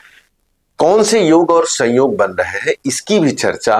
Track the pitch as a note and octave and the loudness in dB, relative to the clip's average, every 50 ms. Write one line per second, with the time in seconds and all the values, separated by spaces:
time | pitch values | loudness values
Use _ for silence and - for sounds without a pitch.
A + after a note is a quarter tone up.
0 | - _ _ _ _ _ _ _ _ _ _ _ _ _ _ - D3 E3 G3+ A3 | -20 _ _ _ _ _ _ _ _ _ _ _ _ _ _ -2 0 2 2 2
1 | G#3 G#3 A3+ A3+ F#3 D#3 E3 E3+ F3 E3 E3+ E3 D#3+ - - - C3 A#2 A#2+ B2+ | 2 2 2 2 2 4 4 4 4 2 2 0 0 0 -2 -2 -2 0 2 2
2 | C#3 C3 G#2 F#2+ G2+ F#2+ F#2 F2+ - E2+ F#2 G2 B2 D3+ - - - C3+ - - | 2 2 0 0 -2 -2 -2 -4 -6 -6 -6 -8 -4 -6 -6 -4 -6 -8 -8 -6
3 | - - G#3+ G#3+ D#3 C3+ G2+ - - G2 - - - A#2+ G#2+ A2 | -4 -2 0 0 0 0 -2 -2 -4 -4 -4 -4 -2 0 0 0